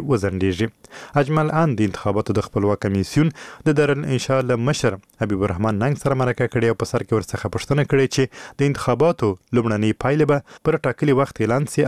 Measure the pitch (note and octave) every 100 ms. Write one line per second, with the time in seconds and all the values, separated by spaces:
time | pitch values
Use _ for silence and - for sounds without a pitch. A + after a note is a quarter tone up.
0 | C#3 A#2+ G2 F#2 F#2+ F2 A2+ - - -
1 | - C#3+ C3+ D#3 D3+ D#3 D#3+ G#2+ G#2 -
2 | G#2 G2 G#2+ G#2 - A2 G2+ G2+ G#2 G2
3 | F#2 C#3 D#3 - - - D#3 D3+ C#3+ C#3
4 | D3+ B2+ - C3 B2+ A#2+ B2 D3 A#2 G2
5 | - - A2 G2 G2 F2 A2 G2+ B2+ C#3+
6 | C#3+ C3 B2+ A#2+ A#2+ B2 A#2 A2 - A#2+
7 | - A2 - - G2 A2+ - C#3+ C#3 C#3
8 | C3 - C3 - - - C#3+ C3+ - A#2+
9 | D#3+ E3+ G#2+ F#2 _ A#2 A2+ G#2+ G#2+ G#2
10 | C3 D3+ D3 C#3+ - - - D#3 C3+ -
11 | D#3 C3 C#3 - A2 B2+ D3 -